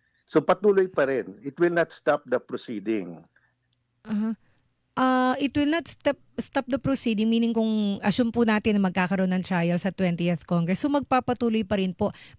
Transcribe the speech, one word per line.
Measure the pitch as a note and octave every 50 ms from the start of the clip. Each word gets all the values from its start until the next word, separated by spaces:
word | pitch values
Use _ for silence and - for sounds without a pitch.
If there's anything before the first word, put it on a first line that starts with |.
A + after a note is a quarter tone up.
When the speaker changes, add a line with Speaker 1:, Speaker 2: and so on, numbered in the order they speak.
| _ _ _ _ _
Speaker 1:
So, | - - F#3
patuloy | - - F#3 F#3 G3+ G#3 G3 F#3+ F#3 F3+
pa | - E3 C#3
rin. | C3+ C3+ A#2+ G2+ F#2+ G2 - B2+
It | C#3 C3+ -
will | E3+ F3 E3+
not | E3+ D#3+ - -
stop | - - D#3 D3 C#3+ -
the | B2+ B2+ A#2+
proceeding. | - - B2 B2 - - A#2 G#2 F#2+ G#2+ A2+ G#2 F2+ F2 E2 D#2+ E2 _ _ _ _ _ _ _ _ _ _ _ _ _ _ _ - A3
Speaker 2:
Uh-huh. | A3 G#3 A3 A3 G#3+ _ _ _ _ _ _ _ _ _ _ _ - B3
Ah, | C4 C4 B3+ B3+ B3+ B3+ B3+ C4+
it | C#4+ C4 -
will | D4 D4 D4
not | D#4+ E4+ -
stop, | - - _ - C#4+ C#4 _ _ _ - -
stop | - - - C4+ C4
the | B3+ C4+ C4+
proceeding, | - C4 C4+ - - A#3+ A3+ G3+ A3 A3+
meaning | A3+ A#3 A#3 A#3
kung | A3 A3+ A3 A3 A3 G#3+ G#3 G3+ G3 -
assume | - G#3 - - B3 A#3
po | - A#3
natin | A#3 A3 G#3+ G#3 - A3 G#3 G3+
na | G3 F#3
magkakaroon | E3+ F#3+ F3+ F3 G3 F#3 F#3+ F#3
ng | F#3 F#3 F3
trial | - F#3+ F3 E3+ E3+ F3 F3
sa | - F#3+ -
twentieth | - F#3+ F3 F3 D#3+ E3+ F3 F3 -
Congress, | - - F3 E3+ E3+ E3 F#3 -
so | - C#4+
magpapatuloy | C#4+ C#4+ B3 - C4+ B3+ - - B3 - A#3+ A#3 A3 A3
pa | G#3+ - G#3+ F#3+
rin | F#3+ F#3 F3
po. | - G#3 F#3 - - - - -